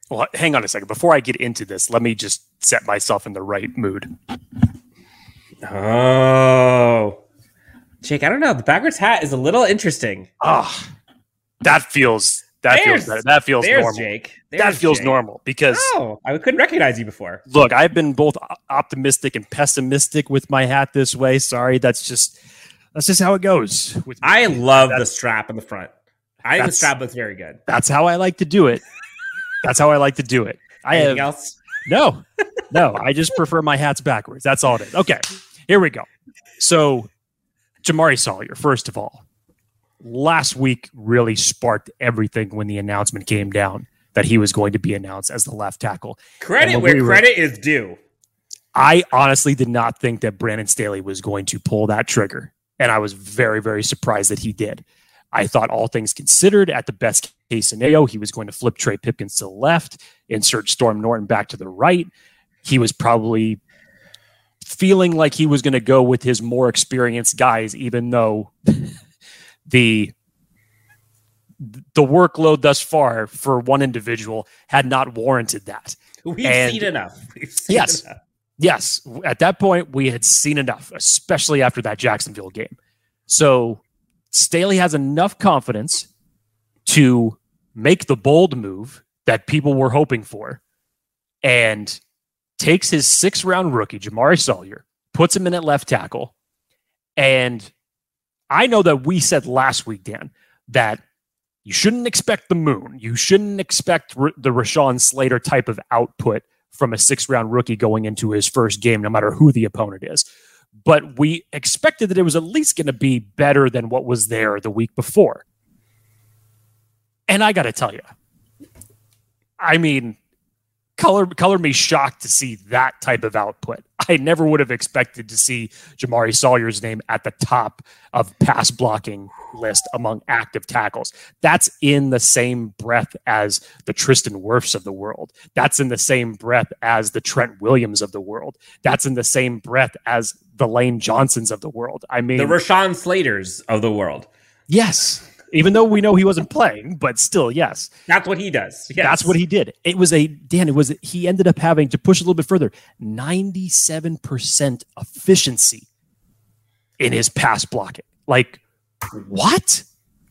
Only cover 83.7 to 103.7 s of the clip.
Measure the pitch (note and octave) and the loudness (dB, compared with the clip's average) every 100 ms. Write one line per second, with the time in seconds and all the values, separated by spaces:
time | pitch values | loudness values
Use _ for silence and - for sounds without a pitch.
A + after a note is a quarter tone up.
83.7 | G#2+ _ _ _ _ _ - - E3+ F#3+ | -6 _ _ _ _ _ -2 0 0 0
84.7 | F#3+ F3+ D3+ C#3 D3 F#3+ - G3+ D3 - | 2 2 0 -2 0 -2 0 2 2 0
85.7 | G#2+ C#3+ - - _ _ _ _ _ _ | -8 -4 -6 -6 _ _ _ _ _ _
86.7 | _ - - C3+ B2 A2+ G#2+ _ _ _ | _ -2 4 6 4 2 -4 _ _ _
87.7 | A#2 A#2+ F#3 - B2+ C3+ D3+ F#3 C#3+ G2+ | -4 2 2 2 -2 4 4 4 0 -10
88.7 | F#2+ A#2 - _ _ - A2+ - D3+ C#3+ | -12 -14 -18 _ _ -2 -2 0 -2 0
89.7 | C#3 C3 C3 D3+ A#2+ G#2+ G#2 A2+ C3+ _ | 2 2 2 0 -2 -6 -16 -14 -16 _
90.7 | _ _ _ _ _ _ _ C#3 B2 A2+ | _ _ _ _ _ _ _ 0 2 2
91.7 | G#2+ G2+ - _ _ _ _ _ _ - | -2 -8 -14 _ _ _ _ _ _ 0
92.7 | F3+ - D#3+ C3+ - F#3 - F#3 F3+ F3+ | 2 2 0 0 2 0 -2 -2 -2 0
93.7 | B2 G#2 G2+ G2+ A2 C3+ F3 - F#2+ F#2+ | -2 -4 -8 -12 0 2 4 2 -4 -6
94.7 | G#2 _ _ _ - E3+ G3+ F#3 F3 D#3+ | -20 _ _ _ 0 0 2 -2 -2 0
95.7 | C#3+ - B2+ - - - _ _ _ _ | -2 0 -6 -6 -12 -12 _ _ _ _
96.7 | _ _ _ _ - C3+ C3 B2+ A#2 - | _ _ _ _ 0 2 2 0 -6 -14
97.7 | _ _ _ _ _ _ _ _ - B3+ | _ _ _ _ _ _ _ _ 0 4
98.7 | A3+ F3 C#3+ B2+ F#3 C3+ D#3 B2 B2+ C3 | 4 4 2 0 -2 0 -2 0 0 0
99.7 | B2 - G#2 G2 G2+ - _ _ _ _ | -2 -8 -12 -12 -14 -16 _ _ _ _
100.7 | B2 A2+ A2+ _ _ _ _ _ _ G#2 | 0 0 -2 _ _ _ _ _ _ -8
101.7 | F#2 G3+ A#3+ A#3+ - - G#3+ - F3 D3+ | 0 0 0 -2 -4 -2 -4 -2 -2 0
102.7 | A2 - C3 A2+ A#2 - F#3+ G#3 G3 F#3 | -2 -6 -14 -8 -4 2 2 2 -6 -4